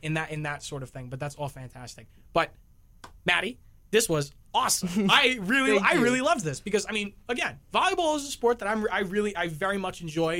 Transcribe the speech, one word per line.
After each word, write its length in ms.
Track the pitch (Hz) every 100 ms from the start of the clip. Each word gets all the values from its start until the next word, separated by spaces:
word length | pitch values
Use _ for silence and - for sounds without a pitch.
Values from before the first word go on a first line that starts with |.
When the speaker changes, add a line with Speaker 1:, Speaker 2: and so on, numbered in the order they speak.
Speaker 1:
in 120 | 156
that, 160 | 160 151
in 100 | 156
that 200 | 151 143
sort 180 | - 143
of 80 | 131
thing. 200 | 135 123
But 100 | 131
that's 160 | 147 143
all 120 | 143
fantastic. 600 | 135 127 127 123 - 110 - -
But 200 | 170 156 - - - - - - -
Maddie, 340 | 175 175 190 254 - - -
this 180 | 214 226
was 240 | 156 143 - -
awesome. 560 | 226 240 - 185 185 196
Speaker 2:
<laughs> 0 |
Speaker 1:
I 280 | 247 285 254
really, 300 | 185 269 269 208
Speaker 2:
Thank 80 | 220
Speaker 1:
I 60 |
Speaker 2:
you. 80 | 349
Speaker 1:
really 180 | 240 254
love 220 | 285 330
this 180 | 156 131
because, 260 | 208 202 202
I 40 |
mean, 200 | 214 208 - -
again, 300 | 247 214 143 -
volleyball 440 | 214 370 370 320 302
is 80 |
a 60 | 277
sport 280 | - 233 240
that 80 | 202
I'm, 180 | 220 214
I 100 | 190
really, 360 | 190 202 208 180
I 120 | 175
very 300 | 151 196 202
much 220 | 185 -
enjoy. 360 | 170 156 160